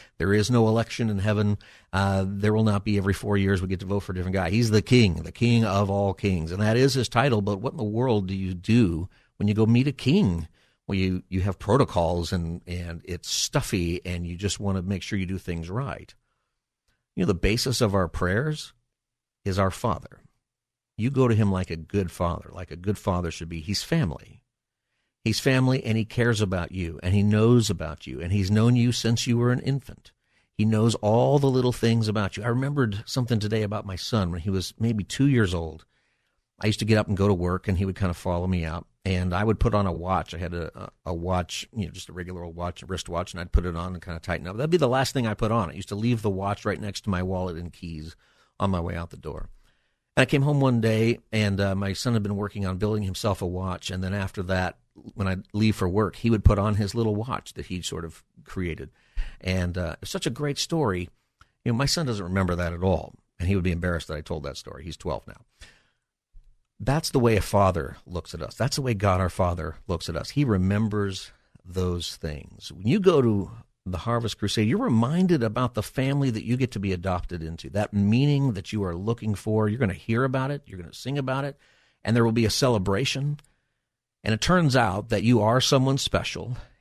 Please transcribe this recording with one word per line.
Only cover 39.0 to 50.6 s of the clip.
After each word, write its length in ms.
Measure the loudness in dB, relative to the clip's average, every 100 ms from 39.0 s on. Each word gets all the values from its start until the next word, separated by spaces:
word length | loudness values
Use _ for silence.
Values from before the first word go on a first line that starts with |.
and 300 | -2 -2 0
I 80 | 0
would 160 | 0 2
put 160 | 2
on 120 | 2 0
a 60 |
watch. 420 | -2 -2 -2 -2
I 40 | -8
had 160 | -8
a, 160 | -6 -8 -12
a, 120 | -16 _ -8
a 80 |
watch, 520 | -6 -2 -2 -2 -8 -10
you 120 | -6 -8
know, 40 |
just 180 | -8 -14
a 40 |
regular 320 | -12 -10 -10
old 100 | -12
watch, 280 | -8 -8 -8
a 40 | -8
wristwatch, 460 | -8 -6 -6 -6
and 80 | -8
I'd 100 | -2
put 160 | 0 0
it 80 |
on 200 | -4 -6
and 60 | -8
kind 160 | -10 -12
of 60 |
tighten 240 | -4 -4 -4
up. 100 | -4
That'd 140 | 0
be 60 | 2
the 100 | 4
last 280 | 2 0
thing 120 | 0 -2
I 80 |
put 160 | -2 0
on. 200 | 0 -2
I 40 |
used 140 | -6 -8
to 80 | -2
leave 260 | 0 0
the 80 | 0
watch 340 | -2 -2 -2
right 160 | -4 -6
next 220 | -8 -8
to 60 | -4
my 120 | -2
wallet 340 | -2 -2 -4 -6
and 160 | -10
keys 420 | -12 -12 -10 -12 -16 _ _ _ -4
on 100 | -2
my 100 | 0
way 140 | -2
out 160 | -6 -8
the 60 | -10
door. 320 | -12 -10 -12 -14 _ _ _ _ _ 2
And 60 |
I 40 | 4
came 160 | 4
home 180 | 4 4